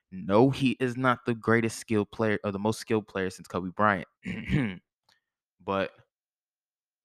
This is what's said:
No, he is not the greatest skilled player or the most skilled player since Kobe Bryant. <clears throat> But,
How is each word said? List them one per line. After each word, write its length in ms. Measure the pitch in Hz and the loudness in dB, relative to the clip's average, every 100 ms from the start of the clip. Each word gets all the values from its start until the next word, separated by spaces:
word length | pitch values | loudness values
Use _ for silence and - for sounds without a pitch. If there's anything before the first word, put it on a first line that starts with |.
| _ | _
No, 380 | 92 90 104 135 | -10 4 6 6
he 280 | 135 135 - | 4 0 0
is 180 | 127 120 | -2 0
not 220 | 131 120 - | 0 0 -2
the 80 | |
greatest 460 | 117 107 113 113 - | -2 2 2 2 -4
skilled 320 | - 107 101 | -2 -2 -2
player 260 | - 110 104 | -2 -2 0
or 80 | 104 | -4
the 80 | 98 | -2
most 200 | 107 110 | -2 -4
skilled 280 | - 110 101 | -2 -4 -2
player 220 | 98 92 | -6 -6
since 180 | - 87 | -8 -10
Kobe 240 | 95 92 87 | -8 -6 2
Bryant. 320 | 107 95 - _ - | 2 2 -4 _ -10
<clears throat> 560 | - - 147 113 87 - _ _ _ _ _ _ _ | -8 -2 0 0 -4 -16 _ _ _ _ _ _ _
But, 280 | 92 98 92 - _ _ _ _ _ _ _ _ _ _ | -4 -2 -2 -8 _ _ _ _ _ _ _ _ _ _